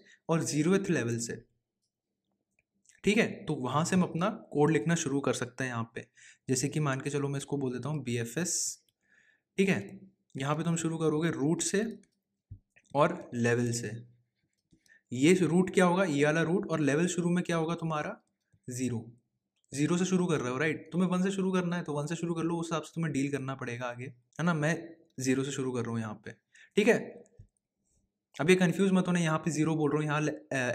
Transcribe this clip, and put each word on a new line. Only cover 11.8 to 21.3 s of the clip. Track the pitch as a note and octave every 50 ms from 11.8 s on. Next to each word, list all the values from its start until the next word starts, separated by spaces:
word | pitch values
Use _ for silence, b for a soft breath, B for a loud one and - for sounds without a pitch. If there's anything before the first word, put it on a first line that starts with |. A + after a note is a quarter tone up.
| A3+ A#3 - - - _ _ _ _ _ _ _ _ _ - - _ _ _ - _ _
और | - C#3 D3+ E3+ F3 - - - B2
लेवल | A#2+ A#2 A#2+ A#2+ A#2+ A#2+ A#2
से। | A2+ - - G#2+ A2 - - - _ _ _ _ _ _ _ _ _ _ _ _ - b b b b b b b
ये | A#2+ B2 C#3 D#3+ F#3
रूट | F3+ F3 D3 E3 F3+ F3+ - -
क्या | G3 F#3
होगा? | F3+ F3 F#3 G3
ये | F3 C#3+ C#3 C#3+
वाला | D3+ D#3 E3
रूट। | E3 D#3 F3 G#3 G3+ -
और | D#3+ D#3
लेवल | D3+ C3+ C#3 D#3 F3 F3+
शुरू | - F#3 E3+ F3
में | F3 F3+ F3
क्या | - E3+ E3
होगा | D#3+ D#3+ E3+
तुम्हारा? | E3 E3 D#3+ D#3+ D3+ D3+ F#3 A3+ - _ _ _ _ _ _ _ _ _ -
ज़ीरो। | B2 B2 C3 A#2+ A#2+ A2 A2+ - - - _ _ _ _ _ _ _ _ _ _
ज़ीरो | - C3+ D3 D3+ F3 F3
से | F#3
शुरू | F3+ F#3 F3 F3+
कर | F3 D#3+ C3
रहे | A#2+ B2
हो, | B2+ C3
राइट? | D#3 D#3+ C#3+ B2 - -
तुम्हें | - F3 F#3 F3
वन | F3+ F3+ F#3
से | G3